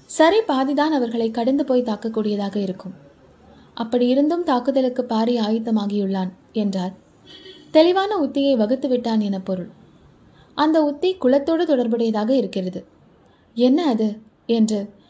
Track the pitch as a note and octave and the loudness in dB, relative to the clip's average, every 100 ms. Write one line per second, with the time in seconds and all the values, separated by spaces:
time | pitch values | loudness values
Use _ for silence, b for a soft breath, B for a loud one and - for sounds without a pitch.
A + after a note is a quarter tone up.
0 | b - D#4+ G#4+ A4 C4 C4+ C#4+ D#4 D4 | b 2 4 4 2 -2 0 0 0 0
1 | A#3 A3+ A3+ A#3 A#3 C#4+ C#4 B3+ A#3 G#3 | 0 -2 -2 0 0 0 0 0 0 -4
2 | A3+ A3 G#3+ G3+ G3+ G3+ F#3+ F#3+ F#3 - | -4 -2 -2 -2 -4 -4 -4 -6 -14 -18
3 | - - - _ - B B - A3+ B3 | -20 -20 -20 _ -20 B B -10 -4 0
4 | B3 C4 D4+ E4+ E4 B3 B3+ C4+ B3+ B3+ | 2 2 2 0 0 0 0 0 0 -2
5 | A#3+ A3 A3+ A#3+ G#3+ A3+ A3+ A3 G3+ G3+ | -2 -2 0 0 0 -2 0 -2 -2 -2
6 | F#3+ G3 F#3 - _ A3+ G3+ F#3+ F3+ - | -2 -2 -4 -8 _ -4 -2 -4 -6 -10
7 | _ _ B B B B B D#4 E4+ F#4+ | _ _ B B B B B 4 6 4
8 | G4+ G4+ C#4 C#4+ C#4 B3 G#3+ C4 C#4 B3 | 0 -2 -2 0 2 2 0 0 0 -2
9 | A#3 A3 G3+ F#3+ F#3+ F#3 F3 - - _ | 0 -2 -2 -4 -4 -6 -8 -16 -20 _
10 | - _ - b b - D#4 D#4+ D4 D4 | -20 _ -20 b b -2 2 4 2 0
11 | F#4 F#4 B3+ C#4 C#4+ E4 E4 C4 A3+ A3+ | -2 0 2 2 2 0 2 0 0 0
12 | A3+ G#3+ A3 C4+ F#3+ G3 F#3 F#3 - _ | 0 0 0 0 0 -4 -6 -8 -16 _
13 | _ _ b b b A3+ B3 D4+ D#4+ A3 | _ _ b b b 0 2 4 2 0
14 | A3 G#3+ - _ - A#3 A3 G#3+ G#3 - | -2 -4 -16 _ -4 0 2 0 -6 -14